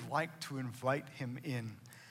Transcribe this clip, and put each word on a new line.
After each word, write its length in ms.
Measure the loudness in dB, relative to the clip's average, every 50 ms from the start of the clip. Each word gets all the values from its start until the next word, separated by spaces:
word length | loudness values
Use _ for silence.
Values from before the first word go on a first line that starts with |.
| 0 2
like 280 | 4 4 4 4 0 -6
to 180 | -6 -4 -2 -2
invite 480 | -2 -2 -2 0 4 4 4 4 2 -2 -6
him 220 | -4 -4 -2 -2 -2 -2
in, 280 | 0 0 0 0 -2 -4 -8 -12 -16 -16 -16 -18 -18